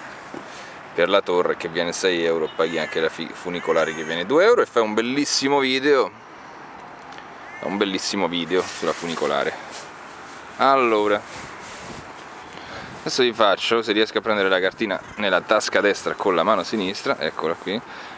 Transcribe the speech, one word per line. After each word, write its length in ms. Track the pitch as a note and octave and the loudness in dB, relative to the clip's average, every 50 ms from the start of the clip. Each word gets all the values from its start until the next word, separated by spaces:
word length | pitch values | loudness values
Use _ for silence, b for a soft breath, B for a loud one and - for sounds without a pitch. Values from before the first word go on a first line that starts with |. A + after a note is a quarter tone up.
| B B B B B B B B B B B B B B B B B - - | B B B B B B B B B B B B B B B B B -6 0
per 140 | - F2 F2 | 2 2 4
la 120 | G2 G2 | 4 4
torre 360 | - - F2+ F2+ E2+ E2 D#2 | 4 4 2 2 2 2 0
che 120 | - - E2+ | -2 -4 -4
viene 240 | D#2+ F2 E2+ F2 E2 | -2 -2 -2 -2 -2
sei 320 | - - F#2+ F2 E2+ E2 | 0 0 0 2 2 2
euro, 260 | E2 E2 E2 D#2+ D2+ - | 2 2 0 0 -2 0
paghi 200 | - E2 E2 E2 | 0 0 0 0
anche 240 | D#2+ D#2 D2+ - E2 | -2 -4 -2 -2 0
la 80 | D#2+ D#2+ | 0 0
fi-, 220 | - - E2+ - - | -2 -4 -8 -10 -10
funicolare 600 | - - F2+ F2 E2+ - - D#2+ E2 D#2+ D2+ D#2+ | -10 -8 -6 -6 -4 -2 0 2 2 2 2 0
che 80 | D#2+ D#2+ | -4 -6
viene 240 | D#2 D#2+ E2+ F#2 | -4 -4 -4 -2
due 180 | G2 C3+ D#3+ F#3+ | 2 4 4 6
euro 180 | A3+ A#3+ G#3 B2 | 6 6 4 2
e 40 | |
fai 160 | - - B2 A2 | 2 2 2 2
un 120 | G#2+ G#2 | 2 2
bellissimo 680 | A2 A2+ A#2+ C3 C#3+ C#3+ - - - C3 C#3 C#3+ C#3+ | 0 0 0 0 0 0 0 0 0 2 2 2 4
video. 500 | C3+ B2+ C3 C3 C3 D3 C#3+ C3 G#2+ F#2 G#2 - - - - - - - - - - - - - - - - - - - - - - - - - - - - - | 4 2 2 2 4 4 6 6 4 2 -2 -8 -18 -20 -20 -18 -18 -18 -18 -16 -18 -16 -16 -16 -16 -16 -18 -18 -18 -16 -16 -16 -16 -16 -18 -16 -16 -16 -14 -10
Un 160 | - D#2+ F#2+ | -8 -6 0
bellissimo 500 | G2+ G#2 G2 F#2+ F#2 - - - G2+ F#2 | 0 0 0 0 -2 -2 -2 0 0 0
video 360 | E2 E2+ F2 E2 D#2 F2+ F#2 F2 | 0 0 -2 -2 0 2 0 0
sulla 300 | - - - - E2 D#2 | 0 -4 -4 -2 -2 -2
funicolare. 600 | - E2+ E2+ D#2+ D2 D#2 C#2+ C#2+ C#2+ C2 D#2 - - - - - - - - - - - - - - - - - - - - - | -2 -4 -6 -4 -2 0 0 0 0 0 -2 -4 -6 -10 -12 -12 -12 -14 -14 -14 -16 -16 -16 -16 -16 -16 -16 -16 -16 -16 -14 -4
Allora, 640 | - B2 C3+ C3+ C3+ B2+ A#2 A2 G#2+ G#2 G#2 G#2 G#2 - - - - - - - - - - - - - - - - - - - - - - - - - - B B B B B B B B B B | 2 4 4 6 6 6 4 4 4 4 4 2 2 0 -6 -12 -12 -12 -12 -14 -14 -14 -14 -14 -14 -14 -14 -14 -14 -14 -16 -16 -16 -16 -16 -16 -16 -16 -16 B B B B B B B B B B
adesso 220 | - D#3 - - B2+ | -8 -4 2 4 4
vi 100 | A#2+ G#2+ | 4 6
faccio, 500 | G2+ A2 G2+ F#2 - - - A2+ A#2 A2 | 6 6 6 6 4 2 2 2 2 2
se 100 | A2+ G#2 | 2 4
riesco 260 | G#2+ A2 - - A2 | 4 4 4 2 0
a 20 | |
prendere 280 | G2 A2+ G#2+ G#2 G2 F#2+ | 0 2 2 4 4 4
la 100 | F#2+ F#2 | 4 4
cartina 420 | F#2 F#2+ - - A2+ G#2 F#2 D#2+ - - - | 4 2 0 0 0 0 0 -2 -4 -8 -6
nella 240 | G#2 G#2 G2 F#2 E2+ | -2 2 4 4 2
tasca 400 | E2 - A2 G#2+ - - - G2+ | 4 4 4 4 4 4 2 4
destra 340 | F#2+ G#2 F#2 - - E2 D#2 | 4 4 4 2 0 -4 -4
con 200 | - - G2+ F2+ | 0 0 2 4
la 80 | E2 E2 | 4 4
mano 220 | G2+ A2 F#2+ E2+ | 4 4 2 2
sinistra, 540 | - - A2 F#2 F#2 G2+ - - C#3 C3 - | 0 -2 -2 -2 -2 -4 -4 -2 -2 -2 0
eccola 340 | D2 E2 - - E2+ D#2+ E2+ | -2 -4 -2 -2 -2 -2 -2
qui, 260 | - - F2+ G2 A#2+ B B B B B B B | -2 -4 -4 -4 -4 B B B B B B B